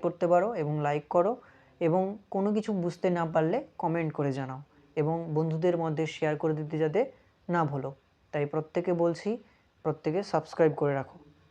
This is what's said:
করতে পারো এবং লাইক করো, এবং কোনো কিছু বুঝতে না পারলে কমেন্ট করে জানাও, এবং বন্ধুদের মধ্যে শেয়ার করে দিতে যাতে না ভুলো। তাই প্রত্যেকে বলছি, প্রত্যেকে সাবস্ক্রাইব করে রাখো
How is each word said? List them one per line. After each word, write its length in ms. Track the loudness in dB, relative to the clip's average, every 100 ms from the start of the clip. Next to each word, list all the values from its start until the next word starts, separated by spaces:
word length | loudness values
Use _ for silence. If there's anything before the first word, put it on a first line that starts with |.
করতে 220 | -4 0 4
পারো 160 | 4 4
এবং 200 | -2 -2 0 0
লাইক 180 | -2 0
করো, 240 | 2 2 0 -10 -20 -18 -2
এবং 220 | 2 2 0 -6 -6
কোনো 140 | -2 0 0
কিছু 140 | -2 -2
বুঝতে 260 | -2 -2 0 0
না 60 | 0
পারলে 260 | 2 2 0 -4 -4
কমেন্ট 280 | -2 0 -2 -2
করে 120 | -2 -2
জানাও, 220 | -6 -10 -14 _ _ -2
এবং 200 | 0 -2 -2 -2
বন্ধুদের 400 | 0 2 2 2
মধ্যে 220 | 0 -2 -4
শেয়ার 200 | -2 -2 0
করে 120 | 0 -2
দিতে 160 | -2 0
যাতে 220 | 0 2 0 -4 _ _ -2
না 120 | 0
ভুলো। 260 | 0 -2 -6 -10 _ _ _
তাই 120 | -4 -2
প্রত্যেকে 460 | -2 -4 -2 0 2
বলছি, 280 | 2 0 -4 -6 -8 _ _ _
প্রত্যেকে 360 | -4 -2 -2 -2 0
সাবস্ক্রাইব 400 | -2 0 2 2 4
করে 120 | 0
রাখো 240 | 0 -4 -14 -20 -20 _